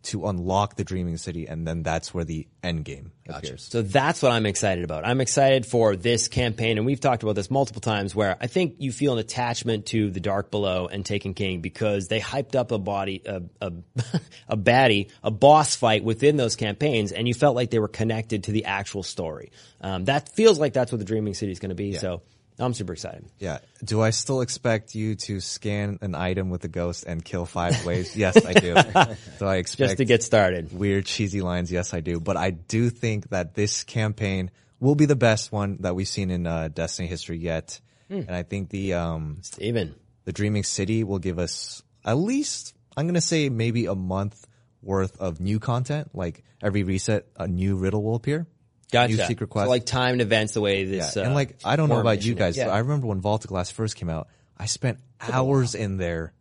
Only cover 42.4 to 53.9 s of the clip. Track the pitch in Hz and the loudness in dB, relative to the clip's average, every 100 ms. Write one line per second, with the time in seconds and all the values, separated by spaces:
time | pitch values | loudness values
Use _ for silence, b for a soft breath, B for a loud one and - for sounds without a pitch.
42.4 | 294 - - _ _ - 160 175 - 165 | -2 -6 -12 _ _ -4 0 0 2 2
43.4 | 143 117 113 117 95 95 92 95 101 - | 2 2 0 0 0 -2 -2 -2 -2 -6
44.4 | - _ _ _ 98 98 95 - 92 80 | -20 _ _ _ -2 0 0 -2 -6 -2
45.4 | 92 110 110 120 127 147 - - 87 - | -2 0 0 -2 -2 -4 -6 -6 -6 -6
46.4 | _ _ 101 101 95 95 - 104 - - | _ _ -2 0 0 0 2 0 -2 -8
47.4 | 87 90 95 95 95 104 104 117 139 151 | -4 0 0 2 0 0 0 -2 -2 -2
48.4 | 170 _ _ _ _ 120 120 110 87 110 | -4 _ _ _ _ 4 4 4 2 0
49.4 | 107 107 101 127 - 131 127 123 110 110 | -2 0 2 2 2 0 2 2 4 2
50.4 | 107 113 104 98 95 95 80 104 104 139 | 2 0 2 2 0 -2 -2 -2 0 0
51.4 | 135 - 95 143 156 120 113 104 107 107 | 0 -4 0 2 4 4 4 2 2 2
52.4 | 92 85 120 101 123 147 123 95 98 107 | 2 2 0 2 2 0 0 -2 0 -2
53.4 | - 95 87 - 110 | -2 -4 -4 -4 -4